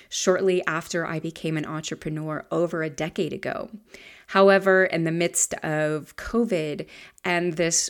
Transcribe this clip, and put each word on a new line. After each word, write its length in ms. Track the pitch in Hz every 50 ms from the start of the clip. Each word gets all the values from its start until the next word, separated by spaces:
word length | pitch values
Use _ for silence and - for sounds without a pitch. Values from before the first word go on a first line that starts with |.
| -
shortly 580 | - - - - 196 185 - 190 190 180 180 -
after 400 | 165 156 165 - - - 170 165
I 140 | 160 160 160
became 380 | 160 165 160 - - 160 160
an 80 | 156 151
entrepreneur 800 | - 156 156 160 - 160 - - 160 156 156 156 156 151 - - -
over 300 | 165 165 175 170 175 165
a 80 | 160 156
decade 440 | 139 - 156 160 - - 170 147 -
ago. 360 | - - - - - - - - - - _ - - - - - - -
However, 580 | - - 196 196 196 196 190 190 190 190 190 185
in 180 | - - 165 165
the 80 | 160
midst 420 | 165 170 170 170 175 - - - -
of 600 | - - 160 156 151 156 151 156 151 - - -
covid 720 | - - - - 233 240 226 190 165 156 151 147 - 156 - - - - - - _ -
and 280 | 185 175 175 175 175 160
this 360 | 170 170 165 170 - -